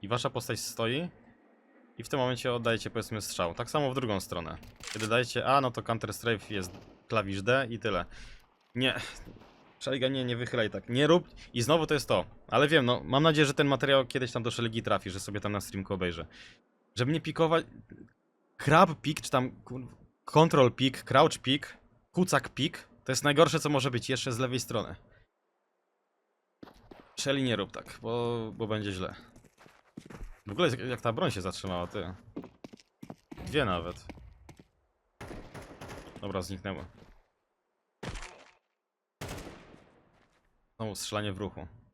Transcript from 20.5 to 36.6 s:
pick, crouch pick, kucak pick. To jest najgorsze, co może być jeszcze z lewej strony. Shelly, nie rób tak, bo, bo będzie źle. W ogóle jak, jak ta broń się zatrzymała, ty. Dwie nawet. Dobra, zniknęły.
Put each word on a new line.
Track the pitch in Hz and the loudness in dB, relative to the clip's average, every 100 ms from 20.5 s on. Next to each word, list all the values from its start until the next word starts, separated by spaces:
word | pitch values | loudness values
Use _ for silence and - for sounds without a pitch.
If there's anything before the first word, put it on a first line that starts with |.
| 135 123 | 8 6
pick, | - 131 - | 6 0 0
crouch | - 127 156 - | 2 6 6 4
pick, | - 139 - - _ _ _ | -2 -2 -2 -16 _ _ _
kucak | - 180 143 - | 0 2 2 0
pick. | - 127 - - - | -4 -4 -4 -18 -16
To | - | -4
jest | 131 | 0
najgorsze, | 147 143 170 160 | 2 6 6 6
co | 147 | 2
może | 143 131 | 2 2
być | 120 120 | -2 -2
jeszcze | 131 135 | -2 -2
z | 117 | -2
lewej | 127 127 | -2 -2
strony. | - 117 95 - - _ _ _ _ _ _ _ _ _ _ _ _ _ _ _ - - - - - - | -2 -4 -4 -10 -18 _ _ _ _ _ _ _ _ _ _ _ _ _ _ _ -20 -20 -20 -20 -16 -6
Shelly, | 139 139 | -2 0
nie | 131 107 | 0 0
rób | 95 | -2
tak, | - - - | -8 -14 -12
bo, | 113 120 120 120 110 98 | -6 -2 -2 -4 -6 -6
bo | 110 | -4
będzie | 107 101 | -2 -2
źle. | 92 90 - - - - _ - _ _ - - - - - - | -4 -6 -10 -20 -20 -20 _ -20 _ _ -20 -16 -14 -14 -14 -12
W | |
ogóle | 101 170 | 0 0
jak, | 127 | 0
jak | 120 120 | -4 -2
ta | 120 | -2
broń | 113 170 | 0 0
się | 104 | 0
zatrzymała, | 92 - 95 90 87 | -4 -6 -4 -4 -4
ty. | 107 85 95 - - - _ - - _ _ - - _ - 92 | -6 -8 -10 -14 -16 -16 _ -20 -20 _ _ -20 -20 _ -12 -2
Dwie | 135 123 | 0 2
nawet. | 87 85 85 - - - - - - - _ _ _ _ _ - - - - - - - - - - | 0 -4 -10 -16 -18 -20 -20 -20 -20 -20 _ _ _ _ _ -14 -14 -14 -16 -18 -18 -16 -14 -16 -12
Dobra, | 101 95 | -4 -4
zniknęły. | 87 95 | -4 -6